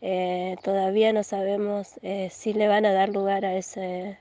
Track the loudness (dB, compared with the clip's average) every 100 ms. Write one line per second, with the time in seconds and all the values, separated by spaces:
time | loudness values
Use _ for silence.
0 | -4 -2 -2 -2 -4 -4 -2 0 2 4
1 | 4 4 0 -2 -2 -2 -2 -4 -8 -10
2 | -8 -6 -6 -6 -4 2 4 4 4 4
3 | 2 2 0 0 0 -2 -4 -8 -6 -6
4 | -8 -10